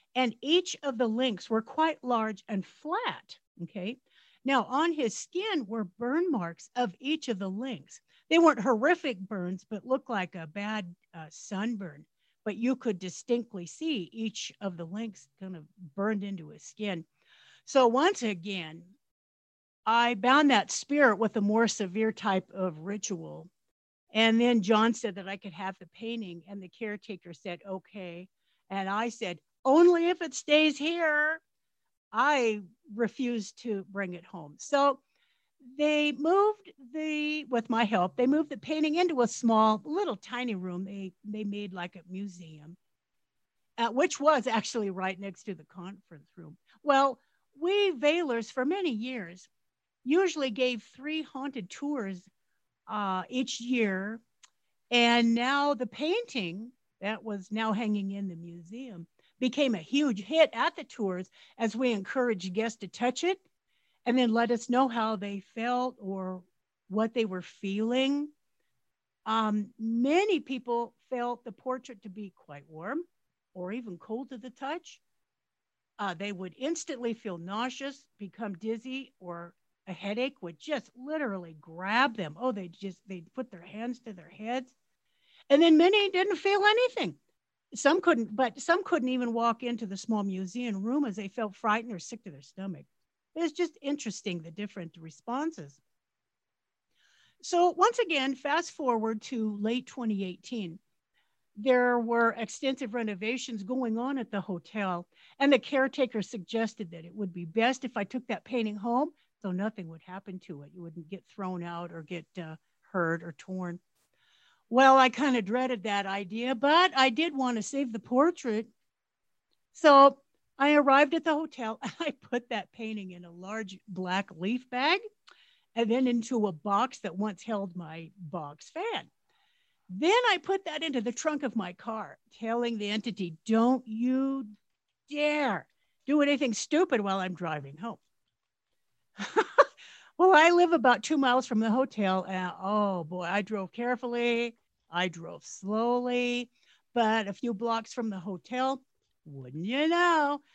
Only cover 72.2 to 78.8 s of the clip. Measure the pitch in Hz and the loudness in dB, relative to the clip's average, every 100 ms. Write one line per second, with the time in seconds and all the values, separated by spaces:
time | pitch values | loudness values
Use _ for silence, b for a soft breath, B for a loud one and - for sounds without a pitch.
72.2 | 196 _ - 143 147 156 190 302 349 _ | -14 _ -18 -18 -16 -14 -8 -8 -8 _
73.2 | _ _ _ 185 180 240 226 175 - 226 | _ _ _ -12 -10 -8 -10 -14 -10 -10
74.2 | 262 247 247 - 269 339 - - _ _ | -10 -14 -16 -12 -8 -8 -10 -20 _ _
75.2 | _ _ _ _ _ _ _ - 196 165 | _ _ _ _ _ _ _ -8 -6 -6
76.2 | 202 185 185 - 277 339 - 254 233 226 | -8 -8 -10 -6 -6 -6 -6 -6 -4 -4
77.2 | 202 170 175 208 254 254 269 269 _ - | -8 -10 -8 -6 -6 -6 -10 -12 _ -16
78.2 | 196 - 214 170 220 226 | -16 -10 -10 -6 -6 -6